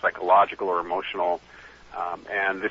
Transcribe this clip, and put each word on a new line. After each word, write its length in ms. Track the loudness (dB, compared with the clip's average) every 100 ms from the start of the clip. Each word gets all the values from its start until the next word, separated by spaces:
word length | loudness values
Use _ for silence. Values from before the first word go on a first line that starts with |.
psychological 680 | -4 -2 4 6 6 0 -2
or 120 | -2
emotional. 600 | -2 -4 -4 -4 -2 -2 -8 -20 -20 -20 -14
Um, 300 | -8 -8 -8 -6
and 300 | -2 -2 -2
the 80 | -4